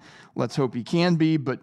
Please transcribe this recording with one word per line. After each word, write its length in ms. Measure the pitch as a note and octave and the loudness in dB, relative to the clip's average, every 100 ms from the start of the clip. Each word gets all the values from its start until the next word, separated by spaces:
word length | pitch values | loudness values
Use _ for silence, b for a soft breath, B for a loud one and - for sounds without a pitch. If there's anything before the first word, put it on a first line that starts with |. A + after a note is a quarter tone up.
| B B B - | B B B -4
Let's 200 | B2 - | -4 0
hope 200 | B2+ A#2+ | -2 -2
he 80 | |
can 320 | G#2+ E3+ F3+ D#3+ | -4 0 2 2
be, 220 | D#3+ D#3 | 2 2
but, 240 | C3 B2 | -2 -6